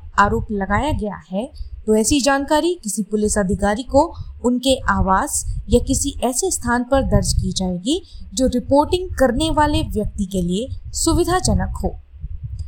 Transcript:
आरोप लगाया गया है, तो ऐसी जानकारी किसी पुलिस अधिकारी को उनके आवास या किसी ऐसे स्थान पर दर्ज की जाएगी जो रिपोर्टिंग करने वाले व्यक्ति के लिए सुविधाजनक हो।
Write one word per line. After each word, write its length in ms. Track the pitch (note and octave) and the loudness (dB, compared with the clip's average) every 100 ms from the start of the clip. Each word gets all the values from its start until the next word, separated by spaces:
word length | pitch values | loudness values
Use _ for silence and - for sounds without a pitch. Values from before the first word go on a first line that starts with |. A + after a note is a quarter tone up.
| - - | -2 2
आरोप 320 | G3+ A3 - | 4 2 -2
लगाया 420 | G3+ F#3+ G#3 C#4+ | -4 -2 0 0
गया 280 | G3+ G#3 D#3+ D#3+ | -2 -4 -8 -8
है, 200 | F#3+ C4+ - - - - | -6 -6 -8 -12 -6 2
तो 80 | A3 | 2
ऐसी 240 | G#3+ C#4+ | 4 2
जानकारी 540 | C4+ C#4 C#4 D4+ E4+ F4+ | 4 2 2 2 2 -2
किसी 180 | G3+ - | -6 -6
पुलिस 340 | F#3+ G#3+ G#3 G#3+ | -2 0 0 0
अधिकारी 440 | F#3+ - G3+ G#3+ | 0 0 0 -2
को 220 | B3 C#4 E4 - - - | 2 2 2 -2 -14 -4
उनके 320 | A#3+ B3 C4+ C4 - | -2 0 2 0 2
आवास 540 | G3 F#3+ F#3+ D4 - - - - | 2 2 2 0 -4 -4 -6 2
या 120 | A#3+ | 2
किसी 340 | B3 B3+ C#4 - | 4 0 -2 -2
ऐसे 260 | A#3 B3+ F#4 | -2 0 -2
स्थान 340 | - A#3+ B3 | -2 -2 -2
पर 180 | B3 C4+ | 2 0
दर्ज 300 | G3 G3+ F3+ | 4 2 2
की 200 | - F#3+ | 0 0
जाएगी 480 | F3+ F#3 F3+ G#3 F4+ - - - | -2 -2 -2 -2 -2 -4 -16 -8
जो 120 | F#3+ C4 | 0 2
रिपोर्टिंग 640 | A#3+ - C#4 D4 F4+ F#4 | 0 2 4 4 0 -2
करने 360 | - C4 B3 D#4+ | 0 2 2 0
वाले 320 | D4+ D4 D#4 | 2 2 2
व्यक्ति 420 | D4+ G#3 G3+ - | 0 -2 -2 -4
के 180 | F#3 F#3 | -4 -2
लिए 260 | F3 F#3 C4+ - - | 0 -2 -4 -8 -8
सुविधाजनक 840 | - E4 D#4 E4 F#4 - F3+ F#3+ - | -2 2 2 2 2 2 2 0 -4
हो। 120 | F#3 - - - - - - - | -6 -6 -14 -14 -12 -10 -10 -10